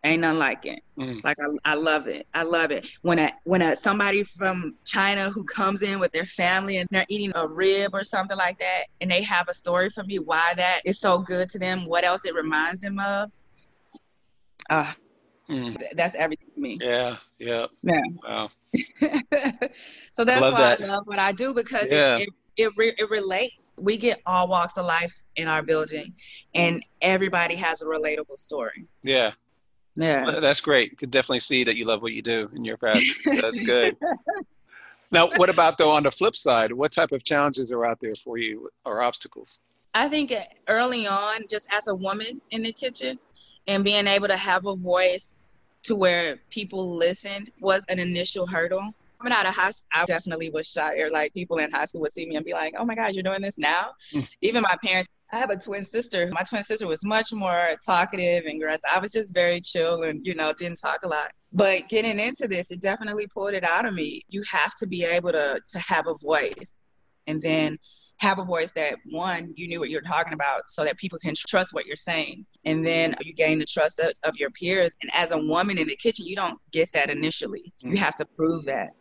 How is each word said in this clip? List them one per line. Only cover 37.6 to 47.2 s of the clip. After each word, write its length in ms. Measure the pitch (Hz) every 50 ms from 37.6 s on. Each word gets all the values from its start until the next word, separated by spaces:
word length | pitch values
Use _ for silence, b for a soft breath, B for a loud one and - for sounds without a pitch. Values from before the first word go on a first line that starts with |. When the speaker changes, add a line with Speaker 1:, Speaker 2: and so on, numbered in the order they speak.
| 131 117
Speaker 2:
are 140 | 123 120 117
out 140 | 117 117 _
there 100 | - 113 107 -
for 160 | - 127 117
you 320 | 117 113 110 110 110 127 - _ _ _
or 180 | 135 107 107
obstacles? 580 | 123 123 120 - - - - 120 110 - - _ _ _ _ _ _ _ -
Speaker 1:
I 160 | 214 254 294
think 240 | 294 302 294 240 247 214 185 - - _ _
early 400 | - 214 226 240 254 247 240 220
on, 400 | 202 196 196 202 214 214 220 220 196
just 220 | 220 214 - - 202
as 140 | 208 208
a 80 | 214 196
woman 460 | 185 190 190 196 208 220 226 247 262 _ _
in 100 | - 226 220
the 100 | 226 226
kitchen 440 | - 277 254 247 - 262 254 262 254 _ _ b b b b b b _
and 160 | - 202 196 202
being 200 | 202 208 208 202
able 220 | 202 196 202 196
to 80 | 202 190
have 300 | 185 190 202 180 185 185
a 100 | 202 196
voice 580 | 185 180 180 175 180 185 185 180 190 - - - _ _ _ _ _ _ _ _ _ -
to 120 | - 233
where 420 | 202 185 180 175 175 175 160 139 - _ _
people 440 | - 226 208 185 202 190 190 180 175
listened 520 | 165 170 175 185 -